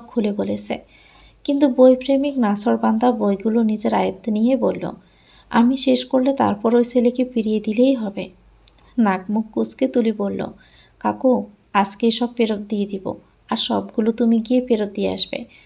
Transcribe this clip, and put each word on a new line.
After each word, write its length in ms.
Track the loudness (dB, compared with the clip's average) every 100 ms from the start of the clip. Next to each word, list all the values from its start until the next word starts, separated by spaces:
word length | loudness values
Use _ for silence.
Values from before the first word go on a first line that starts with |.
| -4
খুলে 260 | -4 -2
বলেছে, 460 | -2 -4 -4 -4 -6 -12 -20 _ -20 -20 _
কিন্তু 240 | -4 2 2
বইপ্রেমিক 720 | 6 6 6 2 0 0 0
নাছরবান্দা 760 | 0 0 0 0 0 2 2
বইগুলো 500 | 2 0 0 0 0
নিজের 320 | 0 0 -2
আয়ত্তে 360 | 0 -2 -4 -4
নিয়ে 260 | 0 2 2
বলল, 340 | 0 -2 -8 -12 _ _ _ _ -2
"আমি 260 | 2 2 2
শেষ 280 | 0 0
করলে 280 | 0 0 0
তারপর 420 | 0 0 0 2
ওই 100 | 2
ছেলেকে 400 | 2 2 2 0
ফিরিয়ে 360 | -4 -2 -2 -2
দিলেই 340 | -2 2 2
হবে।" 360 | 2 -4 -8 -12 _ _ _ -20 _ _ 0
নাক 320 | 0 0 -2
মুখ 140 | -4 -4
কুঁচকে 360 | -4 -4 -2 -2
তুলি 240 | 0 0
বলল, 340 | -2 -6 -6 -8 -12 _ _ _ _
"কাকু, 460 | -6 -2 0 0 -2 _ _
আজকে 380 | -2 0 0 0
সব 180 | 0 -4 -2
ফেরত 220 | -2 -2
দিয়ে 280 | -4 -4 -4
দিব, 280 | -6 -8 -12 _ _ -8
আর 60 | -4
সবগুলো 540 | -2 -4 -4 -2 -2
তুমি 280 | 0 2 2
গিয়ে 280 | 2 0 2
ফেরত 260 | -2 -2
দিয়ে 180 | -4 -4
আসবে। 340 | -4 -6 -8 -12 -20